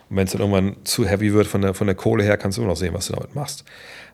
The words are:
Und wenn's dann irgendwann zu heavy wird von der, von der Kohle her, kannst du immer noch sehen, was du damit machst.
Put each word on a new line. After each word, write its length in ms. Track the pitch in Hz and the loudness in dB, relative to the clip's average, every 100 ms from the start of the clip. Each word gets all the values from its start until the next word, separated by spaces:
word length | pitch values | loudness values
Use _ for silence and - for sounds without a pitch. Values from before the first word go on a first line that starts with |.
| - | -6
Und 60 | 98 | 0
wenn's 160 | 95 | 0
dann 100 | 98 | 0
irgendwann 360 | 101 98 98 - - | 2 2 2 -2 -6
zu 200 | - 104 | -2 0
heavy 280 | 101 107 | 2 2
wird 140 | 104 104 | 4 2
von 140 | 101 | 2
der, 120 | 98 | 0
von 140 | 98 104 | 0 0
der 80 | 92 | 0
Kohle 280 | 117 113 | 0 2
her, 140 | 104 104 | 2 2
kannst 200 | 98 98 | 0 -2
du 40 | |
immer 80 | 110 | -2
noch 80 | 98 | -2
sehen, 160 | 90 | -2
was 140 | 87 - | -4 -4
du 60 | |
damit 220 | - - 143 | -6 -6 -8
machst. 300 | 143 - - - - - - | -8 -10 -16 -20 -20 -20 -20